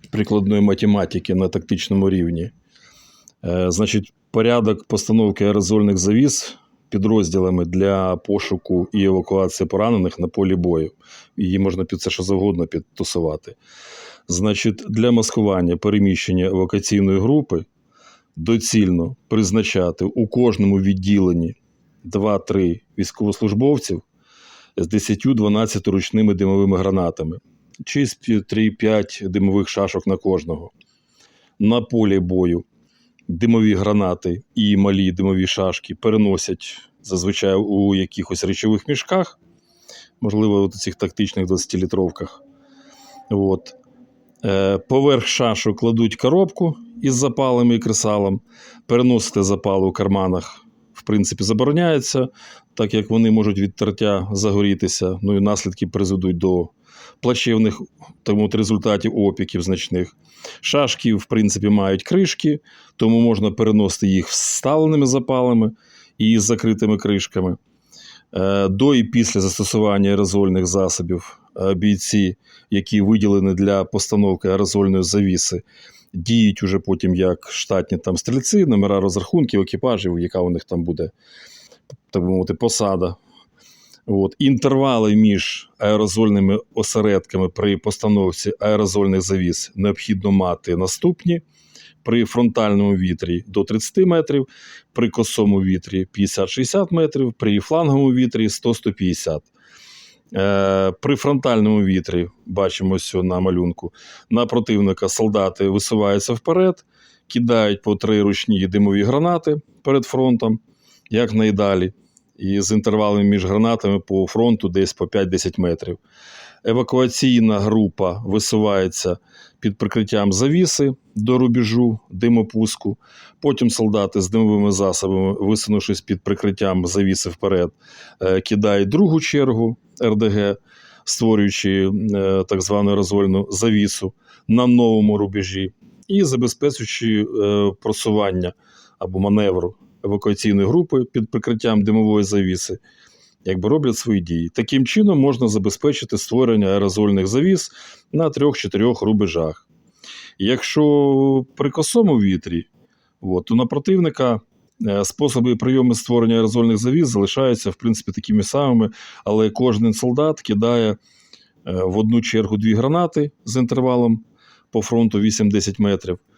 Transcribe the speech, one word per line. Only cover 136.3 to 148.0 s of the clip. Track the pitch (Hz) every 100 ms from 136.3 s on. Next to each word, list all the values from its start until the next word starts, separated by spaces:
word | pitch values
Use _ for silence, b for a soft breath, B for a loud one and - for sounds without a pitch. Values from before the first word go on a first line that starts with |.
| 127 120 - 143 131 113 - 113 107
е, | 104 110 101 104 101 95
просування | 107 104 113 107 101 92 90 - b b b b
або | 92 95
маневру | 101 104 101 90 90 - _ _
евакуаційної | 104 101 107 104 110 101 98
групи | 165 160 135 123
під | 127 107
прикриттям | 117 117 113 117 107
димової | 101 110 107 104
завіси, | 95 101 92 92 - 90 b b b b b b -
якби | 92 104
роблять | 156 131 113
свої | 120 101
дії. | 85 82 85
Таким | - 117 135 123
чином | 214 208 156
можна | 139 120 117
забезпечити | 104 98 - 147 151 - 104
створення | - 117 120 110 95
аерозольних | 101 101 98 104 98 92
завіс | 123 180 185 - B B B